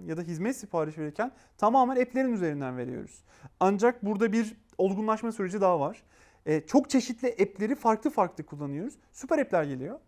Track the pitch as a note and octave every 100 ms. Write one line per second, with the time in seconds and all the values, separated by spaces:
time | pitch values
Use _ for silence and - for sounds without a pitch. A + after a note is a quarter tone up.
0 | F3 D#3+ E3+ D#3+ G#3 C4 G3+ E3+ D#3 D3+
1 | D3+ D3 B3 - _ _ G#3 C4 B3 C4
2 | B3+ B3+ C4 A3 E3+ C#3+ C3 B2+ B2 B2
3 | - - _ - - - F#3 G3+ A#3 A#3+
4 | G3+ G#3 A3+ A3 A3 - _ - F#3+ G3
5 | G#3+ A3 A3+ A3 F#3 G3+ F#3+ E3+ C#3+ A3+
6 | _ _ _ _ - D#3 D3+ C#4+ C#4+ C4
7 | A#3+ A#3 B3+ A3+ G3+ - G#3+ C#4 A#3 A3
8 | C#4+ - F3 - D3+ D3 C#3+ C#3 A#3 -
9 | _ - C4 D#4 C4+ F3+ D3 C3 C#3+ C#4